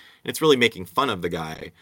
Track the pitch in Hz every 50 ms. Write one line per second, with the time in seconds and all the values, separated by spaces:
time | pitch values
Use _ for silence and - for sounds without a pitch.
0 | - - _ _ _ - 131 - 156 156 143 127 120 110 - - 92 - - -
1 | 139 131 107 90 87 87 85 85 80 78 80 - - - - _